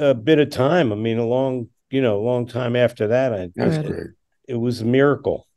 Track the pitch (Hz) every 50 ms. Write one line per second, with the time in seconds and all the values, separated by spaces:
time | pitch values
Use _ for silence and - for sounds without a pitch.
0 | 151 139 135 113 107 143 160 151 151 - - - 127 139 165 180 160 117 104 104
1 | 110 113 113 113 117 113 120 131 135 131 127 127 117 - _ _ _ _ - 135
2 | 135 117 107 101 107 120 123 123 120 117 - 120 127 120 120 123 123 117 - -
3 | 110 104 117 127 135 131 113 98 92 90 - - 120 - 160 156 147 - - -
4 | - - - _ _ _ _ _ _ - 120 117 117 123 123 - 110 117 120 131
5 | 139 143 139 - - - 82 - - _ _